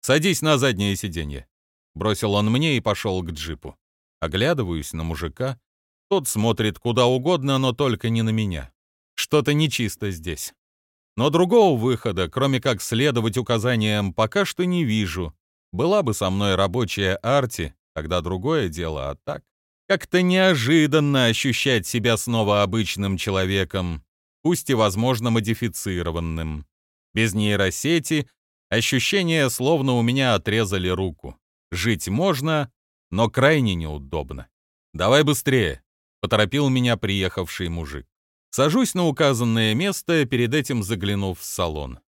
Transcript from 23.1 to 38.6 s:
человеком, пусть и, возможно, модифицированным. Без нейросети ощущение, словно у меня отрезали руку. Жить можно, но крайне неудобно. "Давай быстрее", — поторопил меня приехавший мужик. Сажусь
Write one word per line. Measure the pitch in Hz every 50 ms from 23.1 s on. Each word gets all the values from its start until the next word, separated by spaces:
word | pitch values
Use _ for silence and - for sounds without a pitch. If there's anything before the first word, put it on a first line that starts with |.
| 98
человеком, | 90 - - 98 95 95 92 98 98 95 - - 98 90 90 82 73 - _ _ _ _ _ _ _ _
пусть | 156 175 - - -
и, | 135
возможно, | 113 110 104 90 101 113 127 131 110 117 123
модифицированным. | 113 117 107 104 113 - - 113 - - - 101 95 87 85 85 80 85 82 82 80 80 80 78 78 76 76 _ _ _ _ _ _ _ _ _ _
Без | 107 110 110 90
нейросети | 107 107 104 104 98 101 95 87 - - 139 170 170 - - 160 151 139 _ _ _ _ _ _ _ _ _
ощущение, | - 117 113 - - 127 - - - 202 185 170 160 160 143 127
словно | - - 123 135 165 156 135 135 127
у | 120 117
меня | 117 123 135 135 127 113
отрезали | 98 - - 104 113 113 95 98 95 90 92
руку. | 92 90 95 92 78 _ - 71 69 _ _ _ _ _ _ _ -
Жить | 90 85 117 110 80 -
можно, | - 95 110 170 196 170 127 135 160 160 151 143 - _ _ _ _ _ _ _ _
но | 85 95 117 113
крайне | - - 123 139 160 156 127 110 95
неудобно. | 85 80 78 76 73 69 67 82 80 71 69 - 65 64 _ _ _ _ _ _ _ _ _ _
"Давай | 78 87 101 127 143 151
быстрее", — | 139 151 123 - - 131 127 107 82 67 - _ _ _ _ _ _ _ _
поторопил | - 98 - 104 104 98 - 139 147 139
меня | 131 131 123 123 120
приехавший | 98 - 104 98 98 95 92 - - 92 82 - - 92 85
мужик. | 82 85 82 71 73 71 67 _ _ _ _ _ _ _ _ _
Сажусь | - -